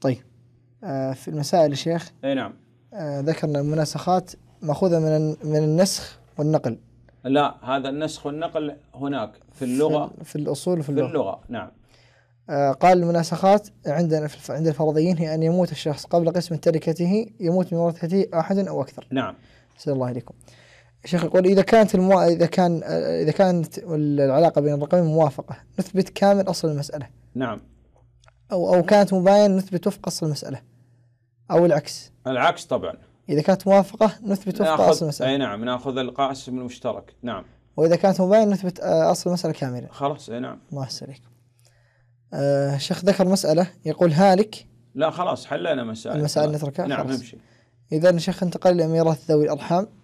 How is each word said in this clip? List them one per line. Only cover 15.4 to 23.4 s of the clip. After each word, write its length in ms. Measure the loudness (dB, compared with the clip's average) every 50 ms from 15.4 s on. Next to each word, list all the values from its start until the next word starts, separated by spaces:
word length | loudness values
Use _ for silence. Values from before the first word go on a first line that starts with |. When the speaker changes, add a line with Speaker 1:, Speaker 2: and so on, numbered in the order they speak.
| 0
Speaker 1:
يموت 280 | 2 2 2 0 0
الشخص 340 | -2 -4 -4 -4 -6 -6 -4
قبل 260 | -2 0 0 2 2
قسم 240 | 0 -2 -2 -4 -6
تركته، 720 | -2 0 0 0 0 0 -4 -2 -2 0 0 0 0 -2 -4 -8 -6
يموت 340 | -4 0 0 0 0 0 -2
من 60 | -2
ورثته 600 | 0 -2 -2 -4 -4 -2 0 0 0 0 0 -2
أحد 180 | -2 0 0 -2
أو 240 | -2 -2 -4 -6
أكثر". 260 | -8 -8 -10 -16 -12 -6
Speaker 2:
نعم. 240 | -4 -4 -4 -4 -8 -12 _ _ _ _ _ _ _
Speaker 1:
أحسن 160 | -10 -6 -4
الله 200 | -4 -2 -4 -4
إليكم. 220 | -6 -8 -10 -12 -18 _ _ -20 -20 -20 _ _ _ -20 _ _ _ _ -8
الشيخ 200 | -4 -2 -2 0
يقول: 220 | 0 2 2 4
"إذا 160 | 4 4 4
كانت 340 | 4 6 6 6 6 6 4
المو-، 240 | 2 4 4 4 4
إذا 260 | 4 4 4 4 2
كان، 360 | 0 2 2 2 2 0 -2 -4
آه، 380 | -4 -4 -2 -2 -2 -2 0
إذا 100 | 0 0
كانت 460 | 2 2